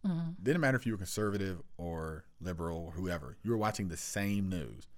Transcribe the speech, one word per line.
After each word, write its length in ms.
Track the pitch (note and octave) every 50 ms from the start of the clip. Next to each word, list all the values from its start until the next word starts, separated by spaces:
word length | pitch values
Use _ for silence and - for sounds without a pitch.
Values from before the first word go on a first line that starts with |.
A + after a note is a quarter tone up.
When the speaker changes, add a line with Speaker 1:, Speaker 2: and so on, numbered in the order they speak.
| -
Speaker 1:
Mm-hmm. 260 | G3 F3 E3 E3+ E3 F3 F#3
Speaker 2:
Didn't 200 | F#2 B2 D#3 F3
matter 160 | D3 C3+ C3 B2
if 80 | -
you 80 | A#2 A2
were 40 | G2+
conservative 640 | G2 - - G#2 G#2 G#2 G2+ G2+ G2 F#2+ F#2 E2 - - - -
or 480 | F2 E2+ E2 E2 D#2+ D#2+ D#2+ D#2+ - - - -
liberal 440 | - F2+ F2+ E2 E2+ E2+ E2 E2 E2+
or 60 | E2+
whoever. 460 | E2 F2 F#2 F2+ F2 E2 C#2 B1+ - - -
You 80 | G#2+
were 60 | A#2 G#2+
watching 300 | G#2+ G#2+ G#2+ - G2+ F2+
the 100 | E2 -
same 520 | - - - G#2 G2+ G2+ G2+ G2+ G2 F#2
news. 380 | F#2 E2+ C#2+ A1+ A1+ - - - -